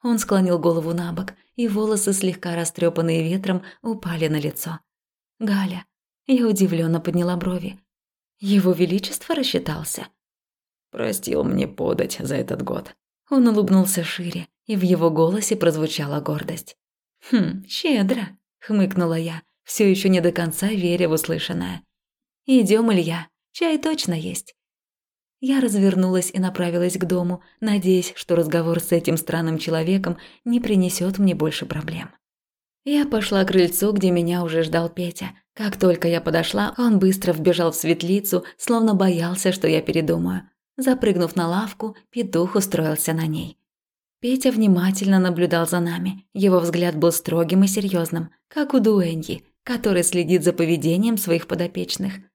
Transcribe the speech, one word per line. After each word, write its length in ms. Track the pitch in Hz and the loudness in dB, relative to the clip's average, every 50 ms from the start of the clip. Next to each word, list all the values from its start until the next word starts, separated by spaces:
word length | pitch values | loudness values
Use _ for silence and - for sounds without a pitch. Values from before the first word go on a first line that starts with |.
| - | 0
Он 160 | 240 233 220 | 0 0 0
склонил 400 | - - 214 190 185 180 175 170 | 0 2 2 2 4 4 2 2
голову 340 | 151 175 165 165 151 165 170 | 2 2 2 2 -2 -4 -4
набок, 400 | 175 175 175 170 165 190 190 - _ _ _ _ | -4 -6 -6 -6 -8 -8 -10 -12 _ _ _ _
и 120 | - 240 | -4 -2
волосы, 460 | 226 202 208 220 220 220 208 208 202 196 | -2 0 0 0 0 0 0 0 -2 -2
слегка 420 | 190 - 185 175 185 - 180 170 | 0 -2 -2 -4 -4 -6 -6 -4
растрепанные 680 | 170 170 165 - - 170 170 165 165 165 165 165 165 160 | -4 -4 -6 -4 0 -2 0 0 0 -2 0 0 0 0
ветром, 400 | 160 175 190 190 196 185 180 - - - _ | -2 -2 -2 -2 -2 -2 -2 -4 -8 -20 _
упали 460 | - 233 226 202 - 175 170 160 160 | -8 -8 -8 -6 -6 -8 -4 -2 -2
на 120 | 151 156 151 | -2 -2 -2
лицо. 400 | 147 151 - - - 165 165 156 _ _ _ _ _ _ _ _ _ _ _ _ | -2 -4 -6 -6 -10 -10 -10 -12 _ _ _ _ _ _ _ _ _ _ _ _
"Галя". 460 | 220 208 202 196 196 185 185 180 - _ _ _ _ _ _ _ _ | -2 0 0 0 0 -2 -6 -8 -12 _ _ _ _ _ _ _ _
Я 200 | - 269 247 233 | 0 2 2 4
удивленно 520 | 220 208 190 190 180 170 165 165 160 165 165 | 2 2 2 2 2 2 0 0 0 0 0
подняла 360 | 165 180 165 175 175 175 180 | -2 -2 -2 0 0 0 -2
брови. 440 | 175 180 185 180 180 170 190 190 - _ _ _ _ _ _ _ _ _ _ _ _ | -2 -4 -4 -4 -4 -8 -10 -12 -14 _ _ _ _ _ _ _ _ _ _ _ _
"Его 320 | 202 196 202 202 185 185 | -2 2 2 4 4 4
Величество 600 | 180 165 180 160 175 202 196 - - - - - 330 | 4 2 2 0 0 -2 -4 -4 -10 -10 -6 -4 -4
рассчитался?" 760 | 302 254 - - 180 175 170 151 156 156 - - - - - _ _ _ _ _ _ _ _ _ _ _ _ _ _ _ _ | -2 -2 -2 -2 -2 -2 -4 -8 -6 -8 -8 -10 -10 -12 -14 _ _ _ _ _ _ _ _ _ _ _ _ _ _ _ _
"Простил 520 | - - - 113 101 - - - - 73 - | -10 -6 -4 -4 -4 -4 -4 -2 -2 0 0
мне 240 | - - - - | 0 0 -2 -2
подать 500 | - - - - - - - - - - - | -4 -6 -6 -4 -2 -2 -2 -2 -4 -6 -8
за 160 | - 135 139 | -6 -6 -4
этот 260 | - - - - - | -4 -4 -6 -6 -6
год". 340 | - - - - - - - _ _ _ _ _ _ _ | -6 -8 -8 -8 -10 -14 -20 _ _ _ _ _ _ _
Он 180 | 285 269 247 | 2 4 4
улыбнулся 560 | 233 214 208 208 202 196 190 185 190 - 180 165 | 4 4 2 2 4 4 4 4 4 0 -2 -4
шире, 440 | 160 - - 175 170 - 175 165 _ _ _ _ | -4 -6 -8 -8 -8 -8 -10 -12 _ _ _ _
и 100 | - 220 | -4 -2
в 60 | 196 | 0
его 280 | 180 180 185 160 165 170 | 2 2 2 4 4 2
голосе 460 | 156 156 165 165 185 214 208 - 220 | 4 4 2 2 2 -2 -2 -2 -2
прозвучала 640 | 196 185 170 156 156 156 156 - - 147 143 147 151 | 2 2 2 2 2 -4 -4 -4 -6 -6 -4 -4 -4
гордость. 560 | 139 - 151 147 - - 175 170 - - - _ _ _ _ _ _ _ _ _ - - | -4 -4 -6 -4 -6 -8 -10 -10 -12 -18 -20 _ _ _ _ _ _ _ _ _ -6 0
"Хм, 360 | - 233 180 160 175 190 - | 0 2 2 0 -2 -8 -10
щедро", 680 | - - - - 339 285 220 196 190 262 247 202 185 - _ _ _ _ _ | -10 -10 -4 -2 0 2 2 2 2 0 -2 -4 -8 -12 _ _ _ _ _
хмыкнула 560 | - - 214 202 190 185 190 185 175 165 165 | -8 -2 0 0 0 2 2 0 0 0 0
я, 260 | 165 165 165 165 160 _ _ _ _ _ | -2 -4 -6 -8 -12 _ _ _ _ _
все 260 | - - - 214 196 | -12 0 2 4 4
еще 200 | 190 190 - 196 | 4 4 4 2
не 120 | 190 180 | 2 4
до 100 | 165 175 | 4 2
конца 360 | 170 - 170 165 160 - 190 | 0 0 -4 -4 -4 -4 -4
веря 420 | 202 220 202 175 175 170 175 180 165 | -2 -2 0 0 0 0 0 0 0
в 40 | 156 | 0
услышанное. 680 | 156 - - 165 156 - - - 175 180 180 185 165 _ _ _ _ _ _ _ _ _ _ _ _ _ - | 0 0 -2 -4 -4 -4 -6 -6 -6 -6 -6 -8 -12 _ _ _ _ _ _ _ _ _ _ _ _ _ 4
"Идем, 440 | 262 254 220 185 208 220 233 226 208 | 4 4 6 6 4 4 4 4 2
Илья, 340 | 180 165 165 165 170 160 _ _ _ _ _ | 2 2 0 -4 -6 -8 _ _ _ _ _
чай 260 | _ - 349 330 311 | _ -2 0 0 0
точно 360 | 294 - 320 311 302 - - 175 | 0 0 -2 -2 -2 -4 -4 -4
есть". 420 | 160 160 185 180 - - - _ _ _ _ _ _ _ _ _ _ _ _ _ _ _ _ _ _ | -4 -6 -8 -10 -10 -12 -14 _ _ _ _ _ _ _ _ _ _ _ _ _ _ _ _ _ _
Я 180 | 262 254 269 269 | -2 0 2 2
развернулась 720 | 262 226 202 202 196 196 185 185 185 185 185 185 175 - - | 2 2 2 4 4 4 4 4 2 2 2 0 -2 -2 -2
и 60 | 190 | -2
направилась 580 | 185 185 185 - 180 175 170 175 175 180 185 | -2 -2 -2 -2 -2 -2 0 0 0 0 -2
к 60 | 190 185 | -2 -2
дому, 400 | 165 185 180 175 180 180 175 _ _ _ _ | -2 -2 -2 0 -2 -4 -6 _ _ _ _
надеясь, 540 | 220 220 208 202 180 185 185 180 175 - - | -2 -2 -2 0 2 4 2 2 2 -2 -10
что 220 | - - - 175 | -14 -4 0 0
разговор 420 | 170 165 156 170 170 165 165 170 170 | 2 2 2 0 0 0 0 -2 -2
с 140 | - - 175 | 0 0 0
этим 240 | 170 170 - 160 | 0 2 0 -2
странным 400 | 160 165 - 160 165 165 160 160 156 | -2 -2 -4 -4 -2 -2 -2 -2 -4
человеком 580 | 160 - 160 160 160 170 190 196 190 180 175 - - - - _ _ | -2 -2 -2 -2 0 0 0 0 0 -2 -6 -6 -10 -20 -20 _ _
не 160 | 240 240 240 | -2 0 0
принесет 560 | 240 214 214 190 185 180 180 - 175 185 190 | 0 2 2 2 2 2 0 -2 -2 -2 0
мне 180 | 190 202 190 175 | 2 2 2 2
больше 300 | 151 151 156 151 - - | 2 -2 -2 -2 -4 -8
проблем. 440 | - 151 151 151 156 160 170 - - - _ _ _ _ _ _ _ _ _ _ _ _ _ _ | -6 -8 -8 -6 -8 -8 -10 -10 -14 -18 _ _ _ _ _ _ _ _ _ _ _ _ _ _
Я 200 | 277 294 294 285 | 0 2 2 2
пошла 380 | 285 233 220 202 - 202 190 190 | 2 0 -2 0 2 2 2 2
к 60 | 196 | 4
крыльцу, 420 | 190 190 180 175 180 - 196 208 | 4 4 4 4 2 0 0 0
где 200 | 208 202 185 185 | 2 2 2 2
меня 320 | 175 175 170 170 175 175 175 | 2 2 2 0 0 -2 -2
уже 200 | 165 160 165 165 | -2 0 0 0
ждал 240 | 160 156 165 165 | 0 0 -2 -2
Петя. 440 | 170 - - 180 175 170 - 190 - - _ _ _ _ | -2 -4 -6 -8 -6 -8 -10 -12 -12 -12 _ _ _ _
Как 240 | - 220 208 196 | -6 -6 -6 -2
только 300 | - - 185 175 170 - | 2 4 4 4 4 2
я 140 | 170 170 165 | 0 0 0
подошла, 520 | 165 170 156 165 160 - - 208 208 214 - | 0 0 0 0 0 0 -2 -2 -2 -2 -2
он 220 | - 247 233 220 190 | 0 2 4 4 6
быстро 340 | 190 190 190 190 190 180 165 | 4 4 2 2 0 0 0
вбежал 400 | 156 151 180 175 170 175 165 156 | 2 2 2 2 4 2 0 0
в 20 | |
светлицу, 720 | - - 160 170 165 - 170 190 202 202 - - 180 180 - - | -2 0 0 0 0 0 0 0 0 0 0 -2 -2 -2 -4 -16
словно 380 | _ - - 240 226 226 220 208 | _ -2 0 0 2 4 4 4
боялся, 580 | 185 190 190 180 165 165 170 180 190 - 190 | 4 4 4 2 2 -2 -4 -4 -2 0 -2
что 160 | 180 190 - | -2 0 0
я 140 | 160 160 156 | 0 0 0
передумаю. 680 | 160 - 156 165 160 151 170 165 170 180 185 185 - _ _ _ _ _ _ | 0 0 -2 0 0 0 0 0 0 -2 -4 -6 -8 _ _ _ _ _ _
Запрыгнув 580 | - 262 262 254 254 - 214 190 180 175 160 - | -2 0 0 2 2 2 0 2 2 0 0 0
на 140 | 190 170 165 | -2 -2 0
лавку, 480 | 175 190 226 202 - _ 220 220 208 - _ _ | -2 -2 -4 -6 -8 _ -10 -10 -10 -12 _ _
петух 440 | - 247 226 190 - 165 175 185 - | -6 -6 -6 -2 0 0 0 2 0
устроился 560 | 208 190 190 - - 160 156 156 156 - - | -2 -2 0 -2 -2 0 -2 -2 -2 -2 -2
на 160 | 160 165 160 | -2 -2 -2
ней. 300 | 160 156 160 165 - - _ _ _ _ _ _ _ _ _ _ _ _ _ | -4 -4 -6 -8 -10 -14 _ _ _ _ _ _ _ _ _ _ _ _ _
Петя 300 | - 240 262 262 - 262 | -4 -2 -2 2 2 2
внимательно 680 | 247 220 220 202 185 180 180 190 190 190 196 196 196 190 | 2 4 4 4 4 4 4 0 0 0 0 2 4 4
наблюдал 480 | 185 185 175 165 175 175 170 170 165 | 4 2 2 0 0 2 2 0 0
за 140 | 165 - 180 | 0 0 -2
нами. 440 | 170 170 170 175 180 190 190 - _ _ _ | -2 -2 -4 -4 -4 -6 -6 -6 _ _ _
Его 260 | 196 190 196 185 180 | 2 2 4 4 4
взгляд 360 | 170 170 160 170 175 175 160 | 2 2 0 0 0 0 0
был 160 | 151 156 170 | 2 2 2
строгим 540 | 165 - - - 160 165 170 160 180 190 196 | 2 0 -4 -2 0 0 0 2 4 4 4
и 20 | |
серьезным, 600 | 196 190 208 202 196 190 175 165 165 - 165 165 - _ _ _ | 4 2 -2 -2 0 0 -2 -2 -2 -4 -6 -6 -8 _ _ _
как 260 | _ - 302 294 277 277 | _ -4 -4 -2 2 2
у 60 | 262 | 2
дуэньи, 640 | 202 220 214 202 180 165 165 160 156 - - - _ _ _ _ _ | 4 4 4 4 2 0 -2 -6 -6 -8 -10 -10 _ _ _ _ _
который 400 | - 247 226 233 220 190 180 170 | -6 -6 -2 0 0 2 2 0
следит 400 | - - 180 170 151 180 170 151 | 0 0 -2 0 2 2 4 4
за 100 | 175 170 | 2 2
поведением 640 | - 165 160 170 156 135 160 165 180 214 233 233 | 2 2 0 0 0 2 0 0 2 2 0 0
своих 300 | 196 - 175 165 165 165 | -2 0 0 -2 -2 -2
подопечных. 680 | - 175 165 175 175 - 185 175 - - - 196 196 190 196 - _ | -4 -4 -4 -4 -4 -4 -8 -8 -6 -6 -6 -6 -6 -6 -10 -18 _